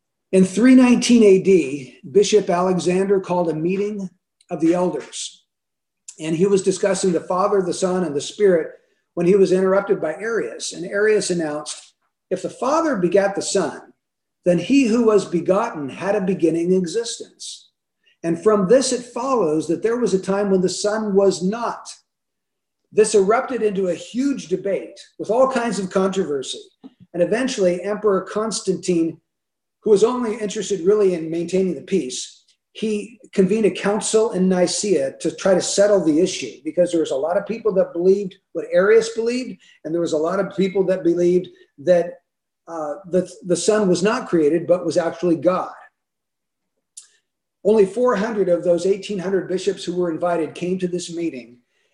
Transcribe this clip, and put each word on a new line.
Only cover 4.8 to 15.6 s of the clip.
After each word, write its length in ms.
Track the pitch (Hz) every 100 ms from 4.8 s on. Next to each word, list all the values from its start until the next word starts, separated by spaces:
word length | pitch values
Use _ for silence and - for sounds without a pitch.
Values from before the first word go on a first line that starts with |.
| 180 147 - - - - _ _ _ _ _ _ - -
and 160 | 160 160
he 100 | 196
was 160 | 190
discussing 500 | 190 180 202 185 190
the 80 | 160
Father, 420 | - 180 202 202
the 100 | 175
Son, 320 | - 185 185
and 100 | 165
the 60 | 139
Spirit 520 | - - 202 170 151 - _ _ _
when 120 | - 175
he 100 | 202
was 160 | 185
interrupted 480 | 185 190 196 196 190
by 140 | 160
Arius. 580 | 156 220 220 120 - -
And 120 | 156
Arius 460 | 180 202 214 208 180
announced, 640 | 175 156 151 151 - - _ _ _ -
"If 120 | 185
the 80 | -
Father 460 | - 254 320 320 220
begat 380 | 175 196 196
the 80 | 165
Son, 520 | - 196 147 - - _ _ _ _ _
then 140 | 180 175
he 280 | 147 277 233
who 180 | 240
was 200 | 214 208
begotten 640 | - 170 143 190